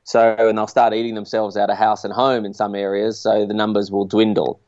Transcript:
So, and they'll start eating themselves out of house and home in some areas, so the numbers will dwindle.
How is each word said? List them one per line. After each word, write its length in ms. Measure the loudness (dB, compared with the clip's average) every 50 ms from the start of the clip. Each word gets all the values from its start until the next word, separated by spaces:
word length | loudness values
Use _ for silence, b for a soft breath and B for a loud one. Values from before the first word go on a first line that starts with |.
| -10
So, 320 | 0 2 4 4 4 4
and 200 | 2 2 2 2
they'll 100 | 0 -2
start 260 | -2 2 2 2 2 2
eating 220 | 0 -4 -4 -6
themselves 420 | -8 -10 -6 -4 -4 -4 -2 -2
out 120 | -2 -2 -2
of 60 | 0
house 260 | 0 2 0 0 -2 -4
and 100 | -6 -2
home 320 | 0 0 2 2 0 -2
in 80 | -6 -6
some 220 | -4 -4 -4 -4
areas, 440 | -4 -2 -2 -2 0 -2 -2 -4 -2
so 260 | 0 0 2 2 2
the 80 | 0 0
numbers 340 | -2 0 0 0 -2 -2 -2
will 140 | -2 -4 -2
dwindle. 540 | 0 2 2 2 4 2 0 0 -2 -4 -8 _